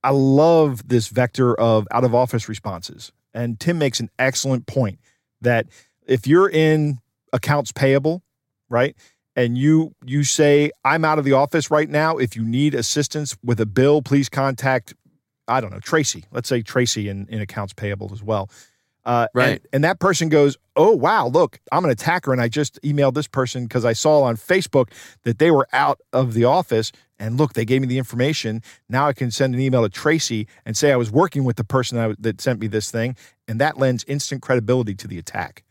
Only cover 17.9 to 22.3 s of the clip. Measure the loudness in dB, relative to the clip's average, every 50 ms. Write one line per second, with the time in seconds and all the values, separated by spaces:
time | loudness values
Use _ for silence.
17.9 | -8 -8 -10 -14 -14 -12 -6 -4 -4 -4 -4 -6 _ -20 -20 _ _ _ _ _
18.9 | _ _ _ -2 0 0 0 0 _ 0 0 0 0 -4 _ _ -2 0 0 0
19.9 | 0 0 0 0 0 0 0 2 4 4 4 4 2 _ _ _ _ 4 4 6
20.9 | 4 4 2 2 2 2 0 2 2 2 2 2 -2 -14 _ -2 -2 0 2 0
21.9 | -2 0 0 -2 -2 0 0 -2